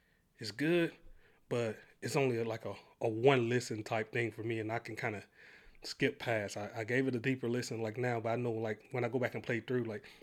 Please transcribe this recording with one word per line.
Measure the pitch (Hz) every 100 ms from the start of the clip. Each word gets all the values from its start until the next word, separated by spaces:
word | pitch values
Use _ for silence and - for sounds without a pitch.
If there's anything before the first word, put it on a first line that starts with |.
| _ _ _ _
It's | 110
good, | 107 151 175 165 - - - - - _
but | 123 113 107 - -
it's | 123 147
only | 135 117
like | 113 113 104
a, | 98 - _
a | 117
one | 110 131 135 117
listen | 120 - 110
type | 107 113 110
thing | 123 117
for | 110
me, | 110 113
and | 107
I | 117
can | - 110
kinda | 123 104 - - - - - -
skip | - - 135 131
past. | 123 113 98 107
I, | 104 113
I |
gave | 110 123 131
it | 123
a |
deeper | 127 131 120
listen, | 120 117 113
like, | 110 113
now, | 123 117
but | 113
I | 120
know, | 120
like, | 110 113 107 -
when | 127
I | 117
go | 123
back | 120
and | 120
play | - 117
through, | 110 123 110
like, | 104 - -